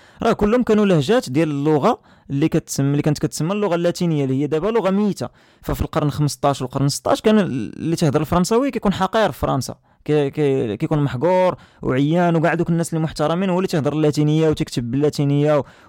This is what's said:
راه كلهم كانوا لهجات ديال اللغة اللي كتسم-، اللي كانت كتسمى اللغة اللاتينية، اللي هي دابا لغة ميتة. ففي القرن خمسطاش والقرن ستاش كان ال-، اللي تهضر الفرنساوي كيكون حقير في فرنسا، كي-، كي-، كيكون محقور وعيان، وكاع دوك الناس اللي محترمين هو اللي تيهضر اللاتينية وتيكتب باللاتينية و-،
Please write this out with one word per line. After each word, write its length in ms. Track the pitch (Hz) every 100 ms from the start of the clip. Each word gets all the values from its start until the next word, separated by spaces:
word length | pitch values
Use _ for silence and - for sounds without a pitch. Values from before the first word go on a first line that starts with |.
| - -
راه 100 | 208
كلهم 300 | 202 208 247
كانوا 220 | 226 214 202
لهجات 440 | 170 135 240 -
ديال 220 | 131 160
اللغة 480 | 143 147 151 175 - _ _ -
اللي 200 | 139 160
كتسم-، 300 | 165 - -
اللي 220 | 139 143
كانت 180 | 151 147
كتسمى 320 | 156 - 156
اللغة 240 | 208 202 170
اللاتينية، 480 | 170 170 175 151
اللي 180 | 135 131
هي 60 | 147
دابا 200 | 156 190
لغة 220 | 226 185
ميتة. 400 | 190 208 175 123 _ _ _
ففي 200 | - 143
القرن 300 | 147 160 147
خمسطاش 500 | - 147 - 143 139
والقرن 280 | 131 135 139
ستاش 320 | - - -
كان 180 | 220 214
ال-، 340 | 180 123 101 -
اللي 180 | 160 165
تهضر 260 | 160 143
الفرنساوي 500 | 156 175 180 226 277
كيكون 220 | 240 208
حقير 380 | - 185 247 302
في 80 | -
فرنسا، 360 | 143 139 - - _ _ -
كي-، 240 | 151 139
كي-، 460 | 156 147 135 117 101
كيكون 280 | 160 156
محقور 520 | 143 123 160 185 185 - - -
وعيان، 540 | - 131 143 175 175 165
وكاع 180 | 160
دوك 160 | 165 170
الناس 240 | 165 170
اللي 100 | 165
محترمين 460 | 160 - 151 170 196
هو 80 | 180
اللي 100 | 190
تيهضر 260 | 170 147
اللاتينية 560 | 151 151 143 151 156 160
وتيكتب 420 | 156 160 - 120
باللاتينية 680 | 131 147 - 143 143 147 151
و-، 40 | - -